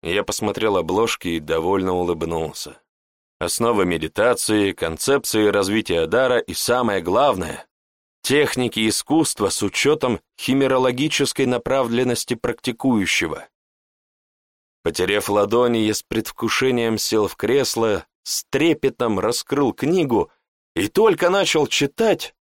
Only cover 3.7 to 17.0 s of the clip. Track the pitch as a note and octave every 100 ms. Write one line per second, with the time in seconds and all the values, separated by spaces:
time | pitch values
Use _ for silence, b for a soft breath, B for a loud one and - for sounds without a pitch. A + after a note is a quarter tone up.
3.7 | A2 F#2 E2 D#2+ - A2+ A#2+ - G#2+ G2
4.7 | F2+ E2+ E2 - C#3 - A2 G#2+ G2 F#2+
5.7 | A2 - E2+ D#2+ A2 C3 B2 - E2 -
6.7 | B2 A#2+ G2 E2+ G2+ C#3+ G2+ E2 C#2+ -
7.7 | _ _ _ _ _ - C#3 C#3+ - B2
8.7 | A2+ G#2+ G#2 - D#3 D3+ - G2+ - G2+
9.7 | - C#3 - C3 G#2 _ _ - C3 C3+
10.7 | C3 B2+ B2+ D3+ - C#3 - C3+ B2 A#2+
11.7 | C3 A#2+ A#2+ B2+ A#2+ - A#2 A#2+ A2+ -
12.7 | A#2 C3+ A#2 F#2+ - E2+ D2+ - _ _
13.7 | _ _ _ _ _ _ _ _ _ _
14.7 | _ E2+ D#2+ F2+ G#2 G2+ G#2 G2+ A#2 B2
15.7 | A#2 G#2+ G#2+ - A2 A2 - A2+ - C3
16.7 | B2 A#2 A2